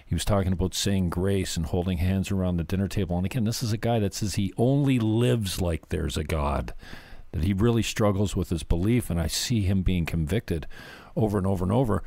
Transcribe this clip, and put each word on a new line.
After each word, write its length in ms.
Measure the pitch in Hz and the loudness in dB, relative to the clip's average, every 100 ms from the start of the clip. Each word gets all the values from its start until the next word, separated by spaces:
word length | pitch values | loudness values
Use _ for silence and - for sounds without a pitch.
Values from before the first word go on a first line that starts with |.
he 100 | - | -4
was 100 | 82 | -2
talking 280 | - 101 92 | 2 2 2
about 220 | 90 92 | 0 -2
saying 360 | - 101 98 90 | 0 0 2 0
grace 460 | 87 95 98 87 - | 0 0 0 0 -4
and 100 | 80 | -2
holding 320 | 92 90 90 | 0 0 0
hands 320 | 92 95 92 | 0 0 0
around 240 | 98 90 90 | 0 0 0
the 80 | |
dinner 240 | 78 95 95 | -2 -2 0
table. 280 | - 87 87 | -2 0 0
And 100 | 92 | -2
again, 180 | 131 | -2
this 180 | 107 117 | -2 -2
is 100 | 113 | -2
a 40 | 113 | -2
guy 200 | 117 113 | 0 0
that 140 | 101 | 0
says 200 | - 107 | -2 -4
he 180 | - 98 - | 0 -2 2
only 420 | 120 139 139 131 | 2 4 2 2
lives 640 | 110 110 123 120 98 - | 2 2 2 2 0 -2
like 300 | 87 82 - | 0 -2 -2
there's 260 | 85 78 82 | -4 -2 -4
a 80 | |
God, 500 | 76 80 69 67 - - - - - - - | -2 -2 0 -2 -4 -10 -14 -18 -16 -18 -10
that 140 | - | -2
he 80 | 82 | 0
really 300 | 95 117 117 | 2 4 4
struggles 520 | - - 104 98 101 | 0 2 2 2 0
with 140 | 98 85 | 0 -2
his 140 | 85 | -2
belief. 460 | - 85 98 120 - | 0 2 4 2 0
And 100 | 85 | -2
I 60 | 82 | -2
see 320 | - - 120 | -2 0 0
him 220 | 92 95 | 2 2
being 240 | 90 90 80 | 2 0 0
convicted 600 | 82 76 107 - 82 - - - - - | 0 0 -2 -2 -4 -4 -12 -16 -20 -10
over 220 | - 107 101 | -2 0 2
and 100 | 95 | 0
over 180 | 95 | 0
and 80 | 92 | 2
over. 300 | 113 127 98 | 2 2 0